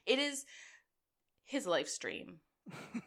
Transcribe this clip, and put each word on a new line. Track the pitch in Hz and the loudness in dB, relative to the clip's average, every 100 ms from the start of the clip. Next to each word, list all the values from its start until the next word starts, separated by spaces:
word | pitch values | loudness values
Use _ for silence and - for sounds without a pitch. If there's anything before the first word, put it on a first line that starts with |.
| - | 2
It | 262 | 4
is | 285 277 - - - - _ _ _ _ _ _ | 4 0 -8 -14 -18 -20 _ _ _ _ _ _
his | - 185 180 | -4 0 4
life | 160 147 | 2 2
stream. | - 113 - - 165 _ _ 233 - - 233 | -2 -4 -6 -8 -14 _ _ -16 -14 -8 -8